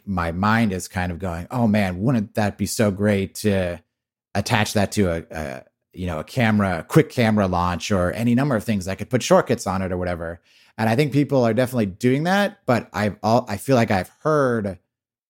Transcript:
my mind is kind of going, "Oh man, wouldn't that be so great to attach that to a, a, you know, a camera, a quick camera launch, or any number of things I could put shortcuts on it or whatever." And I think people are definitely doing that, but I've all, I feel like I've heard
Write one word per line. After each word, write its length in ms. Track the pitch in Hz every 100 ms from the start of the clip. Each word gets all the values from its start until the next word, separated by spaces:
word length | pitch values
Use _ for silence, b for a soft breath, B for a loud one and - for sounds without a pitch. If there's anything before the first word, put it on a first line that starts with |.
my 280 | 101 92 85
mind 400 | 85 101 113 113
is 160 | 92 -
kind 220 | 95 90
of 80 | 85
going, 280 | 92 85 87
"Oh 160 | 127 117
man, 360 | 104 95 90
wouldn't 320 | 110 123 101
that 240 | - 104 -
be 80 | 101
so 240 | - 107
great 440 | 92 104 101 95 -
to 460 | 107 98 90 85 - _ _ _ _
attach 400 | 98 - 113 107
that 180 | 107 95
to 160 | - 92
a, 160 | 85 78
a, 340 | 80 73 65 - _ _
you 120 | - 90
know, 120 | 78
a 60 |
camera, 560 | - 131 110 107 98 85
a 20 |
quick 280 | - 160 147
camera 360 | - 110 104 98
launch, 440 | 87 90 87 -
or 220 | 101 87
any 220 | - 117
number 220 | 120 147 113
of 80 |
things 240 | 110 104 90
I 60 |
could 140 | 95 101
put 140 | 123
shortcuts 440 | - 185 - 110 98
on 140 | 92
it 100 | 95
or 40 | 90
whatever." 460 | 90 87 82 87 b b b -
And 120 | 113
I 80 | 117
think 160 | 151
people 320 | 131 139 139
are 100 | 117
definitely 320 | 110 123 123 104
doing 380 | 90 123 135
that, 340 | 170 196 196 - -
but 240 | 113 -
I've 240 | 98 104 -
all, 240 | 104 120 120
I 80 | 101
feel 200 | - 127
like 140 | 110
I've 200 | 98 90 _
heard 580 | 151 151 131 117 101 92 _ _ _ _